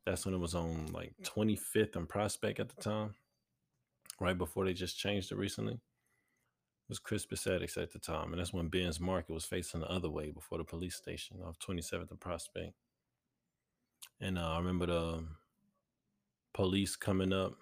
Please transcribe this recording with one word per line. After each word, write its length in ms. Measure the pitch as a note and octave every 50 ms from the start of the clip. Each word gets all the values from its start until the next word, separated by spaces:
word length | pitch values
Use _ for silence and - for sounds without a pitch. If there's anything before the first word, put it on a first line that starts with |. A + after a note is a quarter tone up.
| _
That's 220 | - F#2 F2 -
when 80 | G2 F#2+
it 40 | F2+
was 180 | F2 E2 E2+
on, 300 | F2 E2+ E2 E2 D#2+ D#2 D#2 E2+
like, 220 | E2+ E2+ E2 - _ -
twenty-fifth 720 | - - G#2+ G#2+ A2 G#2+ - - - - A2 G#2+ G#2+ -
and 140 | F2+ E2+ D#2+
Prospect 500 | - G2+ G#2 G#2 - - - G#2 G#2 -
at 100 | - -
the 140 | - - -
time, 320 | A2 G#2+ G#2+ G#2+ G#2+ G#2 _ _ _ _ _ _ _ _ _ _ _ _ _ _ _ _ _ _ - - -
right 180 | F#2+ F2+ F#2
before 280 | F2+ F2 E2+ - G2 F#2+
they 100 | F#2+ F#2
just 240 | F2+ F2+ E2+ - -
changed 320 | - G2 G2+ G2+ F#2 -
it 60 | G2+
recently. 420 | G2 G2+ G2 - - A2+ G#2+ A#2 A#2 _ _ _ _ _ _ _ _ _ _ _ _ _ _ _ _ _ _ _ _ _ _
It 20 |
was 80 | - -
Crispus 440 | _ - G#2+ G2+ - - G2 F#2+ - G2
Attucks 280 | F#2 F2+ F2 E2+ - F2+
at 120 | F2 -
the 80 | - -
time, 320 | - - E2 D#2 D#2+ E2
and 80 | D#2+ F2
that's 140 | F2+ F2 -
when 160 | F2+ E2+ E2
Ben's 320 | E2+ F#2 F2+ F2 D#2+ E2
Market 320 | F2 F2+ F#2 F2+ E2 - E2
was 120 | E2 -
facing 360 | - - F2+ E2+ - - E2+
the 100 | D#2 E2
other 180 | F2 F#2 F2 E2
way 220 | D2+ D2+ D2+ D2+
before 280 | D2+ - - - - E2+
the 40 | E2
police 320 | - - E2 F2 F2+ -
station 440 | - - - E2+ E2+ - - F#2+ F#2 F2+
off 140 | E2+ E2+ -
twenty-seventh 540 | - - F#2+ F2 E2 - - F2+ E2+ E2+ F2
and 80 | E2+
Prospect. 540 | - F#2 F2 E2+ - - _ F2+ E2+ E2+ - _ _ _ _ _ _ _ _ _ _ _ _ _ _ _ _ _ _ _ _ _ _ _ _ _ - - _ _
And, 180 | G#2 G2 F#2+ F2+
uh, 140 | E2+ D#2+ D#2+
I 60 | E2
remember 280 | F2 F#2 F2+ F2+ F2
the 400 | F2 E2+ E2+ E2 E2 E2 E2 E2 E2 D#2+ - _ _ _ _ _ _ _ _ _ _ _ _ _ _ _ _ _ _ _ _ _ _ _
police 400 | - G2+ F#2 F#2 G2+ G2 F2+ -
coming 380 | - - - G2 F#2+ F#2+ F#2+ F#2+
up. 220 | F#2+ F#2+ F2+ - -